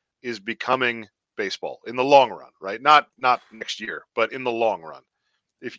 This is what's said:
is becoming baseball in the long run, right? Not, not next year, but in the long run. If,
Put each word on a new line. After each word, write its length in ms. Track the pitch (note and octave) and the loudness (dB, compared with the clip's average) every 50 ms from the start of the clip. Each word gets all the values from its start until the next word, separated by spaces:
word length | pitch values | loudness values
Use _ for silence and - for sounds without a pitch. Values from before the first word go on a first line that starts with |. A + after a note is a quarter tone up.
| _ _ _ _ | _ _ _ _
is 180 | C3 B2 A2+ G2+ | -10 -10 -10 -10
becoming 680 | G2 A2+ G#2+ - - B2 C3 C3 B2+ A#2+ A#2 A2+ G#2+ - _ _ _ _ _ | -8 -10 -10 -6 -2 -2 0 0 0 -2 -4 -6 -12 -18 _ _ _ _ _
baseball 440 | - G#2+ - - - F2+ D2+ - - - | -8 -6 -6 -6 -8 -10 -10 -10 -12 -12
in 100 | - A#2 | -8 -4
the 80 | B2+ B2+ | -2 2
long 260 | C#3 D3 C#3 B2+ A2 | 6 6 6 6 6
run, 200 | F#2 D2+ B1+ - _ _ | 0 -10 -16 -20 _ _
right? 200 | F2 F#2+ G#2 A2+ | -10 -10 -8 -2
Not, 280 | C3+ D3 D3+ D3 C#3+ _ _ - | 4 6 6 6 4 _ _ -2
not 240 | B2+ B2+ B2 - _ _ | 0 0 0 0 _ _
next 260 | A2 A2+ A#2 - - - | -16 -14 -12 -12 -10 -10
year, 240 | G#2+ - D#3+ D3+ - _ - | -10 -12 -12 -12 -14 _ -2
but 180 | A#2+ A2+ G#2+ | -2 -2 -2
in 120 | C#3 C3 C3 | -2 -6 -4
the 60 | B2 | -4
long 280 | A2+ A2+ A#2 A2 G2 E2+ | -2 0 0 0 0 -4
run. 200 | D#2+ D#2 C#2+ C2+ _ _ _ _ _ _ _ _ _ _ _ _ | -8 -14 -18 -18 _ _ _ _ _ _ _ _ _ _ _ _
If, 160 | C3 B2 - | -14 -14 -12